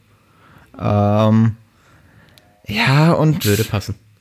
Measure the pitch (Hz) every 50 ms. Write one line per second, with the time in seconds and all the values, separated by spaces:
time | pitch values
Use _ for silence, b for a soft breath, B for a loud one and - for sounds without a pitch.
0 | _ b b b b b b b b b b b b b - - - 113 104 104
1 | 104 104 104 107 110 110 110 110 113 113 107 - b b b b b b b b
2 | b b b b b b b b b b b b _ - - 107 240 135 135 147
3 | 156 170 160 - 151 156 147 - - 104 101 104 107 - - 101 - - 101 _
4 | _ _ _ _